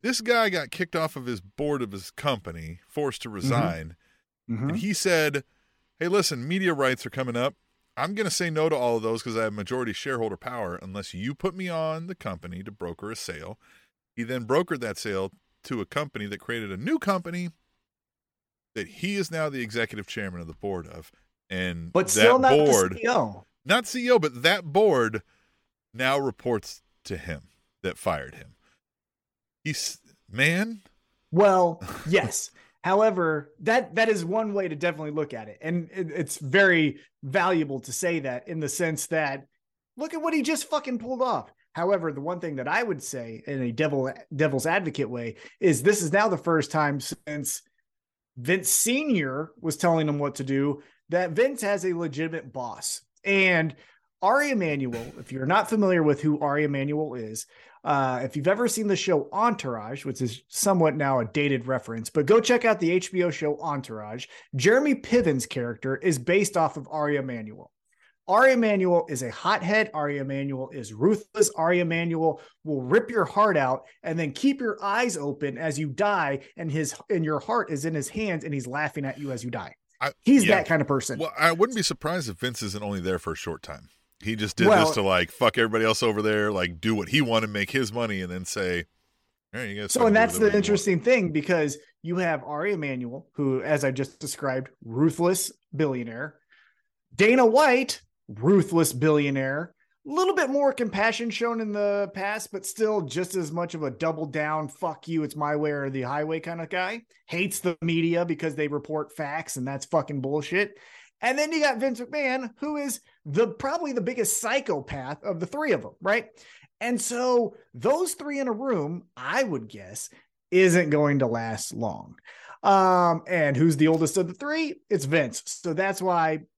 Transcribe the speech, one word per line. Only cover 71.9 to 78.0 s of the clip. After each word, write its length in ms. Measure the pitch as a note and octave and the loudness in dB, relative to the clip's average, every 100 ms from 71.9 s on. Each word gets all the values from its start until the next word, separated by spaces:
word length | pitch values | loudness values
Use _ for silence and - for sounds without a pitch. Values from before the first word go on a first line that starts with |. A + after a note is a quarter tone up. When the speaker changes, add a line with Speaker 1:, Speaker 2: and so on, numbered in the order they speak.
| E3 E3+ E3 D#3+ - - _ | 0 0 2 0 0 -10 _
Speaker 2:
will 200 | D#3 C#3+ | -4 -4
rip 280 | B2+ G3 A#3+ | 2 2 2
your 140 | A#3 | -2
heart 320 | F3 - G#3+ E3 | 0 4 4 4
out 260 | C3 C3 - _ | 2 0 -6 _
and 120 | - E3 | -6 -2
then 140 | D#3 | -4
keep 300 | - C#4 C#4 | 0 0 2
your 180 | A#3+ G#3+ | -4 -4
eyes 360 | G3 G#3 B3 D#3+ | -2 0 0 -2
open 420 | C#3+ C#3+ C#3+ B2 | -4 -4 -6 -4
as 180 | D#3+ C#3+ | -4 -2
you 120 | D#3 | -4
die, 500 | C3 G3+ G3 D3 C#3 - - | 0 0 2 0 -2 -8 -10
and 140 | E3+ | -4
his, 240 | D3+ D3 - - | -2 -4 -6 -2
and 140 | F#3+ | 0
your 160 | D#3 D3 | 0 -2
heart 320 | - A#3 - | 0 -2 0
is 120 | D3 | -4
in 100 | D#3+ | -4
his 140 | D#3+ | -4